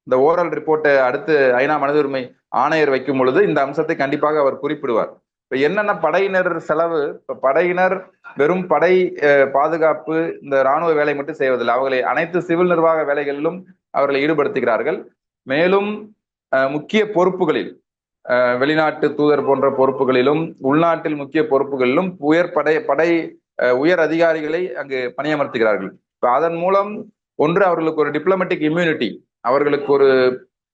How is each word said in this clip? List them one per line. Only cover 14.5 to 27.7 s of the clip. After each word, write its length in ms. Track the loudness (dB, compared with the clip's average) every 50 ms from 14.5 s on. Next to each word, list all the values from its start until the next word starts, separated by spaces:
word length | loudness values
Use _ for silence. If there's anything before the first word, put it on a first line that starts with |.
| -2 -2 0 0 0 0 0 -2 -4 -6 -8 -16 _ _ _ _ _ _ _
மேலும், 720 | -4 -2 0 2 2 2 2 0 -2 -6 -8 -12 -18 _ _ _ _ _ _ _ _ 0
அ, 140 | 0 0 0
முக்கிய 360 | -2 -4 -6 -2 0 0 0
பொறுப்புகளில், 760 | 0 2 2 2 2 2 0 -2 0 0 -2 -4 -6 -12 -18 _ _ _ _ _ _ _ _ _ -2
அ, 260 | 0 0 2 2 2
வெளிநாட்டு 580 | 0 0 0 2 0 0 0 -2 -2 -4 -4 0
தூதர் 320 | 0 2 2 2 2 2
போன்ற 240 | 0 0 2 2 0
பொறுப்புகளிலும் 840 | 2 2 0 0 0 0 0 2 2 2 2 2 2 0 -2 -6 -10 -6
உள்நாட்டில் 560 | -2 0 2 2 2 2 0 -2 -2 -6 -6
முக்கிய 280 | -6 -8 -4 -2 -2 0
பொறுப்புகளிலும் 720 | 2 2 0 0 -2 -2 0 0 2 2 0 0 -2 -6 -4
உயர் 340 | 0 2 2 2 2 0
படை, 300 | -2 -2 0 0 0 0
படை, 580 | 0 0 0 0 2 2 2 0 -2 -6 -12 _ _ _ _ -2
அ, 160 | 0 0 0 2
உயர் 220 | 2 2 2 2
அதிகாரிகளை 760 | 0 0 2 2 2 2 2 0 -2 -4 -4 -4 -6 -6 -8
அங்கு 400 | -10 -10 -8 -6 -6 -6 -6 -8 -6
பணியமர்த்துகிறார்கள். 680 | -4 -4 -2 -2 -4 -4 0 0 2 2 2 0 -4 -8 -12 _ _ _ _
இப்ப 180 | _ 0 0
அதன் 240 | 2 2 0 0 -2
மூலம் 560 | -2 -2 0 0 0 0 -2 -6 -12 -14 -16 _ _ _ _ _
ஒன்று 300 | -2 -2 0 2 2 2
அவர்களுக்கு 360 | 2